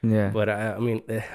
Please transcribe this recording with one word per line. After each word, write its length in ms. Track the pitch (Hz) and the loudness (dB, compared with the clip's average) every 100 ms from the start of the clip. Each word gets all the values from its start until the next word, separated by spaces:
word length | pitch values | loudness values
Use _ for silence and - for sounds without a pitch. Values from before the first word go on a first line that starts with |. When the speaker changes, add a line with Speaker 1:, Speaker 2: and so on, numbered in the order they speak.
Speaker 1:
Yeah. 300 | 113 107 101 | 2 4 2
Speaker 2:
But 180 | 107 104 | 2 0
I, 240 | 104 110 | 0 -2
I 60 | 101 | -2
mean, 240 | 120 110 - | -2 -2 -4
eh, 120 | 110 - | -6 -4